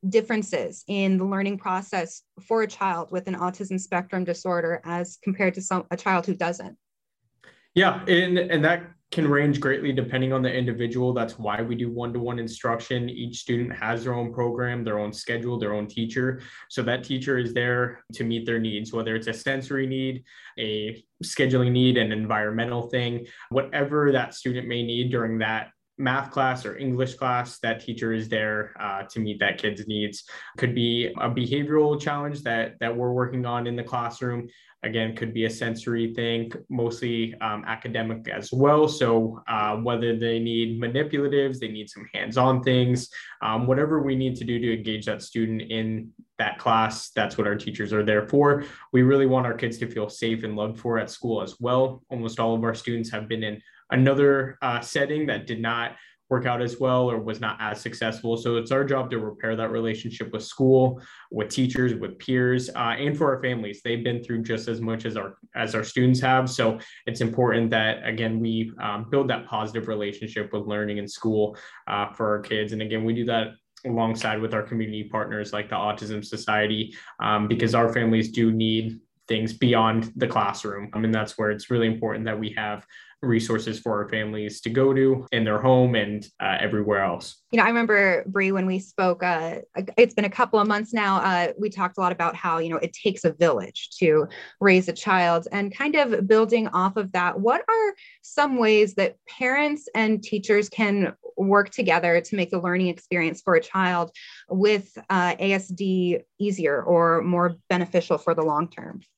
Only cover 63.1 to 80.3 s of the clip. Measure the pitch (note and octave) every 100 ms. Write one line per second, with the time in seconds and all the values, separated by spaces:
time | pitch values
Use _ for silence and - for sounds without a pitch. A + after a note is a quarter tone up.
63.1 | D3 D3+ C3 C3 A#2+ G#2+ G2+ A#2+ A#2 A#2
64.1 | A#2+ A#2+ A#2 A2+ A2+ A#2 A2+ A2+ A2+ A2+
65.1 | G#2+ G2 - - - A2+ A2+ G#2+ - B2+
66.1 | B2+ C3 C3 B2+ - A2+ A2 - - -
67.1 | A2 A#2 A2+ B2 A2+ A2+ A2+ A2 A2 A2+
68.1 | A2+ A2+ A2+ A2+ A2+ A2+ - G#2+ G#2 A2+
69.1 | C#3 B2+ A2 - A2 G#2+ A2 A2 G#2+ G#2
70.1 | G2+ G#2+ A2 G#2+ G#2+ G#2 G#2 G#2 G#2 G2+
71.1 | - A2+ G#2+ G#2+ - - - - G2+ G2+
72.1 | - A2 G#2 G#2 A2 G#2+ A2 G#2+ A2 A2
73.1 | A#2 A#2 A#2 A2 - _ - B2+ A#2 A2+
74.1 | A2+ A2+ G#2+ A2 A2+ G#2+ A2+ A2 G#2+ G#2
75.1 | A2 G#2 G#2+ G#2 G#2 G#2 G2+ G#2 G#2+ G#2+
76.1 | G#2+ G#2 G#2+ - G#2+ G#2+ G#2+ A2 - -
77.1 | - G#2+ G#2+ G#2+ A#2 A#2 A#2 A#2 A#2 A2+
78.1 | A2+ A2 - A2+ A2 A2 A2 A2+ A2+ _
79.1 | _ _ A2 A2 A2+ B2+ A#2 A2+ A2+ A2+
80.1 | - A#2